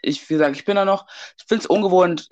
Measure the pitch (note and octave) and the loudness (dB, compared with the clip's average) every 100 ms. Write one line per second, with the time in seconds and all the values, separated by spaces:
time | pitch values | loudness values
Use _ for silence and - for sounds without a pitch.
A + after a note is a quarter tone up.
0 | - D3 - D#3 C#3+ C3+ - G3+ G3 G3 | -6 -8 -4 0 0 -2 -2 0 0 -2
1 | - - - _ - A3 - G3+ G3 F3+ | -4 -20 -20 _ -4 -4 0 0 4 4
2 | F3 E3 - | 4 0 -4